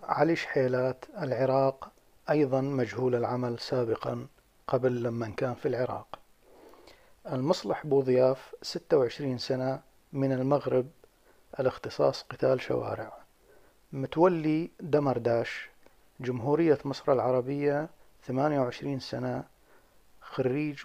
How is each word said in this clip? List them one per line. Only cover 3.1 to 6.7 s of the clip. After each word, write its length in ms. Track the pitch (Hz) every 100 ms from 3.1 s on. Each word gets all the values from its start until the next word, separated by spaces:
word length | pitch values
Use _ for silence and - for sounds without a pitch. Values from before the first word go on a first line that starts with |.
| 123
العمل 440 | 113 123 123 120
سابقًا 680 | - 131 117 110 123 120 123 _ _ _ -
قبل 360 | 127 127 120
لمن 300 | 120 117 110
كان 200 | - 131
في 140 | 120 147
العراق. 520 | 120 123 - - - _ _ _ - -